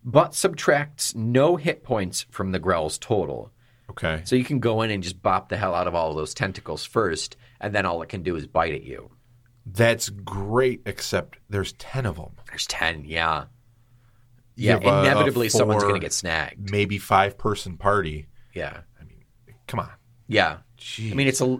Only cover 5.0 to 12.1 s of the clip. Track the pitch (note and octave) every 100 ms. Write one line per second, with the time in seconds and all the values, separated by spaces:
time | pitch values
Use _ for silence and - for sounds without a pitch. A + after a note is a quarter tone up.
5 | F2+ F#2 G#2 F#2+ - F#2 G2 F2 F2+ E2+
6 | D#2+ D#2 D#2 - G2 F#2 - D2+ - B2
7 | G#2 D#2 - - - _ G#2 G#2 F#2 E2+
8 | E2 G2 E2+ E2 D2 F2+ E2 C#2+ - B1+
9 | - - _ - _ _ - F#2 A#2 A2+
10 | - G2+ F#2+ G2 G2+ A2+ C3 A#2 - G2
11 | - F#2+ - - _ G#2 F#2+ - - C3+
12 | A#2+